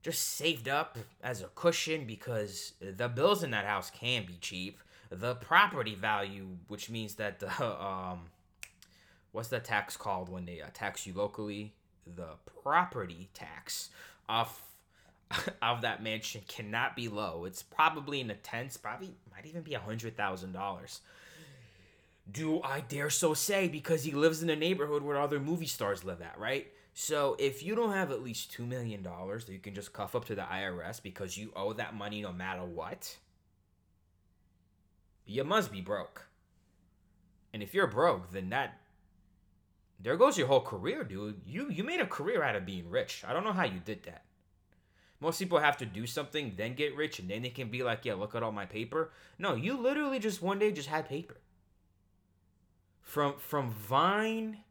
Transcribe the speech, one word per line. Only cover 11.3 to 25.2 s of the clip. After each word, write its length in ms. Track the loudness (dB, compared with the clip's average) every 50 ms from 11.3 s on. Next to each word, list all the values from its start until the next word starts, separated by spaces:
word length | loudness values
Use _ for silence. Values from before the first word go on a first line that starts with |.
| -2 -4 -6 -6 -6 -6 -8 -10 -12 _ _ _ _ _ _
The 260 | -16 -12 -10 -10 -10 -12 -16 _ -20 -20 -6
property 680 | 0 4 6 6 6 4 0 -4 -4 -4 -6 -12 -14 -16 _
tax 580 | -16 -14 -12 -14 -14 -10 -8 -8 -6 -8 -10 -14 -18 -20 -20 -20 -18 _
of, 320 | 0 2 2 2 0 -2 -14 -16 -20 -20 -20 _ _ _ -20 -20 -20 _ _ _ _
<laughs> 320 | -2 -2 -2 -2 -2 0
of 200 | 2 2 2 2
that 220 | 0 -2 -2 -2 -2
mansion 380 | -4 -2 -2 -4 -6 -8 -8 -10
cannot 480 | -10 -10 -10 -8 -2 0 0 0 0 -2
be 120 | -2 -4
low. 380 | -4 -2 -2 -2 -2 -2 -4 -6
It's 180 | -6 -8 -10 -14
probably 560 | _ 4 6 6 6 6 2 -6 -4 -4 -2
in 80 | -2
the 60 | -4 -6
tens, 420 | -8 -8 -6 -6 -6 -6 -6 -10
probably 400 | -10 -8 -8 -8 -8 -10 -12 -14 -16 _ -20
might 140 | -20 -18 -16
even 160 | -12 -10 -10
be 140 | -8 -6 -6
a 40 | -6
hundred 380 | -4 -4 -6 -4 -4 -6 -2
thousand 340 | 0 0 0 0 -2 -6 -8
dollars. 500 | -6 -4 -4 -4 -4 -6 -10 -14 -14 -16 -16 -20 -20 -20 -20 -20 -20 -20 -20 -20 -20 -20 -20 -20 -20 -20 -20 -20 -20 -20 _ _ _ _ _ -10
Do 320 | -4 -2 2 2 2 2
I 200 | 2 0 -2 -2
dare 280 | -2 -4 -2 0 2 2
so 240 | 4 6 6 4 4
say, 340 | 4 4 4 4 4 4
because 360 | 2 0 -2 0 2 2 2 2
he 80 | 0
lives 320 | 4 8 8 8 8 6 2
in 60 | 2
a 60 | 2
neighborhood 480 | 4 4 2 4 2 2 2 2 0 2
where 160 | 2 2
other 200 | 4